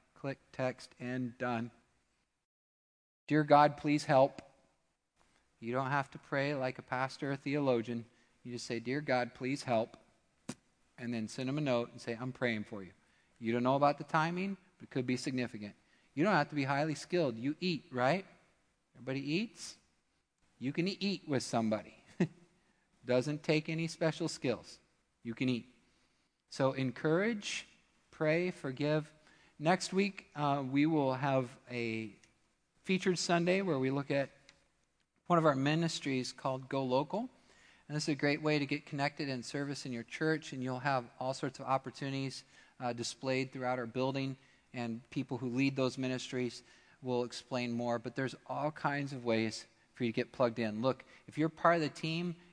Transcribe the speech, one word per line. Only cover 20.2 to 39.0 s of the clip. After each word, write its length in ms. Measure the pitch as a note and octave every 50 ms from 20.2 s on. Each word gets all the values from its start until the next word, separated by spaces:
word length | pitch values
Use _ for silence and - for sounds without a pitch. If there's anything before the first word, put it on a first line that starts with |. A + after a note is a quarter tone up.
| _ _ _ _ _ _ _ -
You 140 | A#2+ C3+ C#3+
can 160 | E3+ E3 D3
eat 400 | - - F#3 G3+ F#3 - - D#3+
with 140 | C#3+ B2 -
somebody. 520 | - - A#2 A2+ G#2+ A2 G#2 - - - - _ - - -
<laughs> 100 | F3 - - - - _ _ _ _ _ _ _ _ _ _ _ -
Doesn't 380 | A#2+ B2 B2+ B2+ D3+ D3 D3+ -
take 260 | - D#3 D#3 D3+ -
any 180 | D#3+ D#3+ E3
special 420 | D#3+ - - E3+ D#3+ D3+ - E3+ D3+
skills. 500 | - - - C3 G#2+ F2 E2+ - - - _ _ _ _ _ _ _ _ -
You 120 | A#2 A2+
can 140 | - C3+ B2+
eat. 200 | B2 A2+ - - - _ _ _ _ _ _ _ _ _ _ _ _ _ _ _
So 240 | - - C3+ C3 -
encourage, 920 | C3+ C3 B2+ A#2 - - D#3 D#3 F3 G3+ A3+ A#3+ G#3 - - - - - - - _ _ _ _ _ _ _
pray, 400 | - - D#3+ D#3 D#3 E3+ F3+ F3+
forgive. 600 | F3 - - C#3 C3 B2+ C#3+ D3 D3+ D#3 D3+ - - _ _ - - - _ _ _ -
Next 340 | D3 D#3+ F#3+ F#3 - - F#3+
week, 340 | F#3+ G3+ G3 F#3+ - - - -
uh, 280 | D3 D3 C#3+ C#3 C#3+ C3+ B2+
we 160 | C3+ C#3 D3
will 260 | D#3+ D#3+ D3+ C#3 C3 C3
have 380 | B2+ C#3+ C#3 C3+ C3+ B2+ A#2+ - - - -
a 460 | B2 A#2+ A#2 A2+ A2 A2 A2 G#2+ - - - _ _ _ _ _ _ _ _ _ _ _ _
featured 340 | - F#3 F#3 - F#3+ F3+ -
Sunday 420 | - - F3 E3+ E3+ F3+ F3+ G3
where 180 | G3+ F#3 D3+ C3
we 120 | C3 C3
look 200 | C3+ C#3+ C3+ -
at 200 | C#3 C#3 C3+ - - _ _ - - _ _ _ _ _ _ _ _ _ _ _ _ _ _
one 120 | - F3 E3
of 60 | D#3+
our 100 | D#3 C3+
ministries 800 | C3+ C3+ D3 D#3 E3 E3+ D#3+ - - - C#3+ C3+ B2+ B2 - -
called 360 | - - C#3 C3 C3 C3 B2+
Go 160 | C#3+ C3+ C3+
Local. 440 | B2+ B2 C3+ D3+ D3+ - G#3 B3 B3+ - _ _ _ _ - - - - _ _ -
And 80 | D3
this 80 | D3+ -
is 40 | E3
a 60 | D3
great 280 | C3+ D3 C#3+ C#3+ D3+ D3+
way 160 | D3+ D3+ D3
to 60 | C#3+
get 200 | C#3 C#3+ D3 -
connected 420 | - D3+ C#3